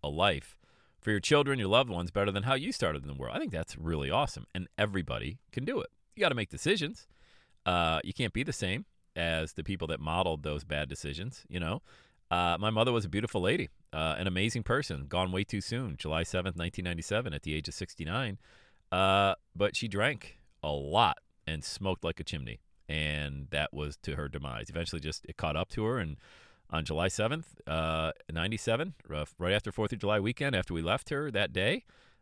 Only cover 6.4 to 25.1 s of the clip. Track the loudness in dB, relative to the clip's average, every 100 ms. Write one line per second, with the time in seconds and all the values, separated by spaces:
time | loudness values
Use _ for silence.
6.4 | -2 -2 0 0 0 -8 -18 _ -20 -20
7.4 | _ _ 0 4 4 2 -2 -2 -2 -2
8.4 | -4 -2 -2 -2 -6 _ _ -2 0 0
9.4 | -2 -4 -6 -4 -2 -4 0 2 2 0
10.4 | -2 -4 -2 -4 -4 -6 -6 -6 -8 -10
11.4 | -8 -4 -2 -2 -6 -20 -20 _ _ 2
12.4 | 4 4 2 4 4 4 0 -2 -2 0
13.4 | 2 2 -2 -10 _ -2 0 0 0 2
14.4 | 0 0 0 0 0 -6 -2 0 2 0
15.4 | -2 -4 -4 -4 -4 -6 -2 0 0 0
16.4 | -2 -2 -4 -4 -4 -4 -2 -2 -2 -6
17.4 | -2 -4 -4 -8 -10 -8 -4 -2 -2 -6
18.4 | -14 -20 -20 _ _ 2 6 6 6 2
19.4 | _ 0 0 0 -2 0 0 0 -10 -20
20.4 | -20 _ -4 -2 2 6 6 4 _ _
21.4 | -6 -6 -6 -4 -2 0 -2 -4 -6 -6
22.4 | -6 -12 _ _ -6 -2 0 0 -2 -6
23.4 | -4 -2 -2 -2 -6 -6 -6 -4 -4 -6
24.4 | -6 -8 -6 -4 -4 -4 -4